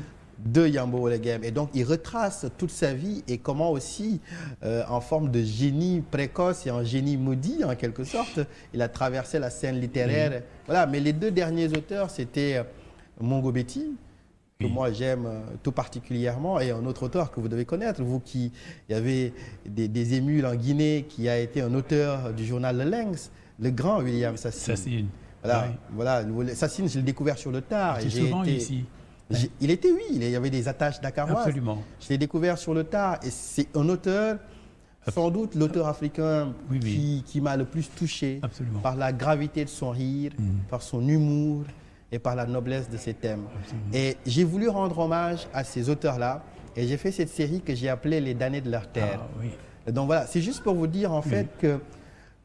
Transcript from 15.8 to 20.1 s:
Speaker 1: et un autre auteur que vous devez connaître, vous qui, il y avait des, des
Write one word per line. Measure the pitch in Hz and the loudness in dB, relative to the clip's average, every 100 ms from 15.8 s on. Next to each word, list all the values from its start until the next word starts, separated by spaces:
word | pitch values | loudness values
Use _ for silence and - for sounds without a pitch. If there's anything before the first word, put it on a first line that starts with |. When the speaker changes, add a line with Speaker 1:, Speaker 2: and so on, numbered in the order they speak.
| - 123 - 120 120 123 170 175 | -4 -8 -4 0 0 0 0 0
Speaker 1:
et | 127 | 0
un | 113 127 | 0 -4
autre | 123 | -4
auteur | 127 180 151 | -2 0 -2
que | - | -2
vous | 110 | -2
devez | 113 120 | -2 -2
connaître, | 175 226 190 | -2 -2 -2
vous | 123 127 | -2 -2
qui, | - 127 120 - - - - | -2 -2 -2 -4 -16 -18 -4
il | |
y | 110 | 0
avait | 123 131 123 123 - - 101 | 2 2 0 -4 -14 -14 -6
des, | 104 110 | -2 0
des | 117 117 | 2 2